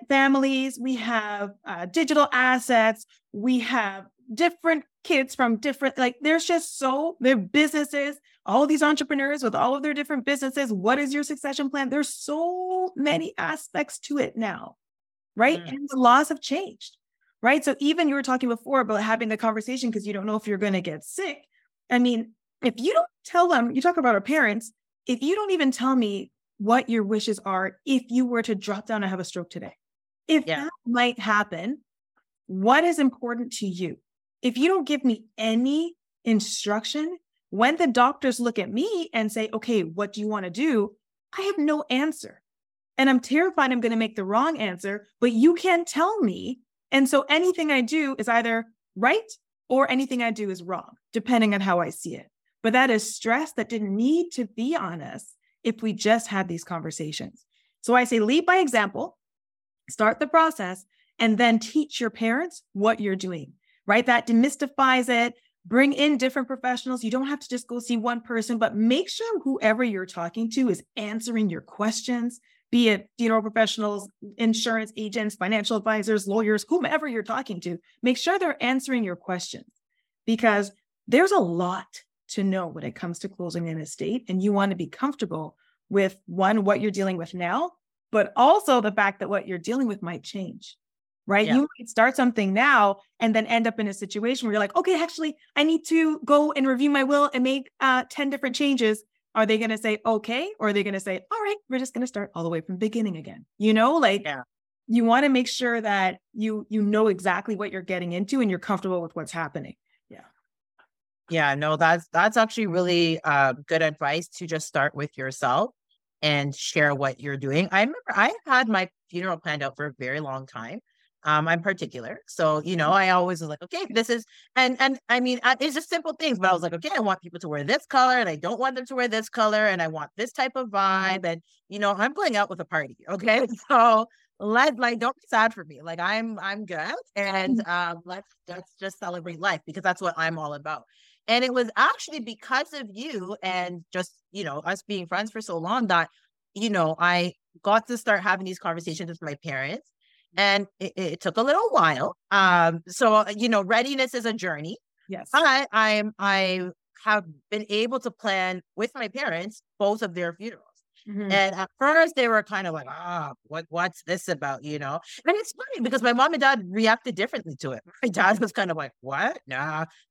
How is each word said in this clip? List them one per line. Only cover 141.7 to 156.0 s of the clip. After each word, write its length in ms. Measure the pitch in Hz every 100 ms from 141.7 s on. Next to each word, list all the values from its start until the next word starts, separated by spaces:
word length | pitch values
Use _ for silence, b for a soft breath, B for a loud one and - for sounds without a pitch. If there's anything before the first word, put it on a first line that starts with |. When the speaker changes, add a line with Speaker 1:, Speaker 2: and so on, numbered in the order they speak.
| -
Speaker 2:
actually 440 | 269 523 - 302
because 520 | 233 214 - 262 294
of 140 | 294 226
you 460 | 196 294 233 185 208
and 400 | 185 185 180 175 -
just, 180 | 185 180 _ _
you 120 | 190
know, 140 | 165 143
us 220 | 170 190
being 240 | - 202 170
friends 240 | 185 214
for 80 | 220
so 180 | - 170
long 260 | 165 247 220
that, 220 | 170 160 _ _ _ _ 202
you 160 | 226
know, 240 | 196 160 160
I 360 | 175 175 175 - _ 170
got 240 | 202 220 220
to 100 | 240
start 220 | - 202
having 220 | 196 190 190
these 120 | 180
conversations 520 | 175 165 170 160 170
with 100 | 165
my 140 | 156 143
parents. 480 | 160 135 135 226 - _ _ _ _ 180
And 280 | 202 202 196 -
it, 140 | 190 -
it 260 | 180 165
took 160 | 185 165
a 40 |
little 260 | 254 330 453
while. 440 | 208 160 135 147 - -
Um, 500 | 202 190 175 165 165 175
so, 260 | 180 233 214
uh, 180 | 208 208
you 140 | 233
know, 120 | 220
readiness 520 | 190 226 262 277 262 247
is 100 | 226
a 80 |
journey. 440 | 220 185 147 160 - _ _ -
Speaker 1:
Yes. 240 | 190 -
Speaker 2:
But 360 | 277 311 262 277
I'm, 420 | 220 214 214